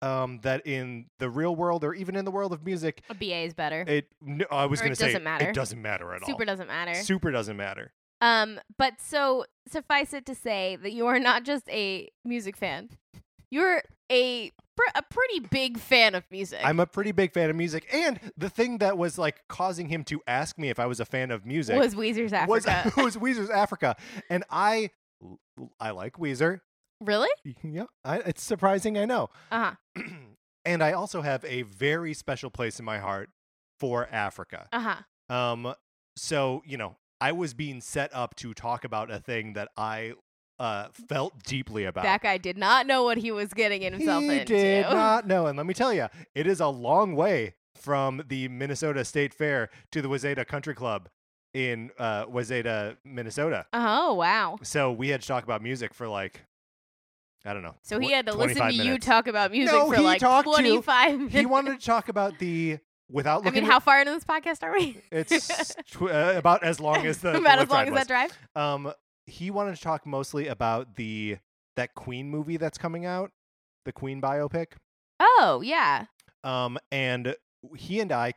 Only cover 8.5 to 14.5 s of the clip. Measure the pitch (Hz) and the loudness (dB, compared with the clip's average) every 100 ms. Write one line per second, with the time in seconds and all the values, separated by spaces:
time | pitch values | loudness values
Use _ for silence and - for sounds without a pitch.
8.5 | 202 - - 262 254 - 294 277 254 - | -4 -12 -2 -2 -2 -4 0 2 0 -2
9.5 | _ - 320 - 285 285 285 262 254 233 | _ -12 -8 0 0 0 -6 -10 -8 -4
10.5 | 196 185 180 202 233 240 254 240 254 247 | -2 -2 -4 -8 -2 2 4 4 4 2
11.5 | 285 - 214 196 185 - _ 240 240 196 | -4 -4 -4 -2 -4 -8 _ -8 -6 -6
12.5 | - 185 143 226 - _ - - _ _ | -6 -6 -6 -10 -20 _ -20 -20 _ _
13.5 | 277 370 349 - _ - 247 254 240 226 | 0 2 2 -2 _ 0 2 2 -2 -8